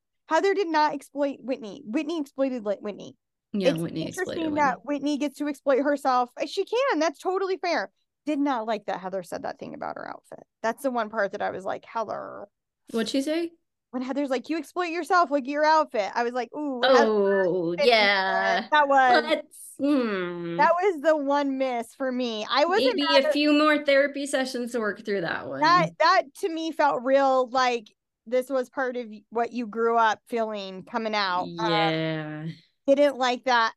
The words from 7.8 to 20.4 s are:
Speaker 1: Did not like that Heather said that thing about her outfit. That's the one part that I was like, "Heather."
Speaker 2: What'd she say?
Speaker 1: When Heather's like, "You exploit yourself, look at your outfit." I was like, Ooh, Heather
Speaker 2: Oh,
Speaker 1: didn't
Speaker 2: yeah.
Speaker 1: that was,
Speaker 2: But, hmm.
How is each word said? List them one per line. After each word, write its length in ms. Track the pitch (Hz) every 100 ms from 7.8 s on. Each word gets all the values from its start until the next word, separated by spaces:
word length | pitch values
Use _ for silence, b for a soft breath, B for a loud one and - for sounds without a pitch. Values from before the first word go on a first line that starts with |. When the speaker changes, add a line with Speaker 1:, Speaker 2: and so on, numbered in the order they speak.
| 196 _ _ _ -
Speaker 1:
Did 140 | 302
not 260 | 285 254 220
like 200 | 214 214
that 140 | 190
Heather 220 | 185 190
said 220 | 170 -
that 160 | - -
thing 160 | 80 -
about 200 | 76 -
her 120 | -
outfit. 340 | - - - - _
That's 180 | 226 226
the 80 | 277
one 220 | 240 214
part 220 | 220 196
that 100 | 202
I 80 | 190
was 120 | 185
like, 220 | 190 - -
"Heather." 600 | 233 214 - - 196 208 _ _ _ -
Speaker 2:
What'd 180 | 233 220
she 120 | 269
say? 300 | 277 320 339 _ _ _ _
Speaker 1:
When 100 | 254
Heather's 300 | 254 269 285
like, 180 | 254 -
"You 80 | 320
exploit 280 | 294 349 349
yourself, 420 | 330 302 359 339
look 120 | 285
at 40 | 254
your 180 | 294 302
outfit." 440 | 311 294 240 190 -
I 80 |
was 100 | 240
like, 160 | 247 233 294
Ooh, 260 | 294 254
Heather 640 | 254 254 220 214 196 196 185
Speaker 2:
Oh, 300 | 180 165 175
Speaker 1:
didn't 140 | 277
Speaker 2:
yeah. 800 | 226 202 202 190 190 196 190 226
Speaker 1:
that 160 | 302 285
was, 360 | 277 254 247
Speaker 2:
But, 220 | 311 302 - - - -
hmm. 800 | 277 294 233 196 180 175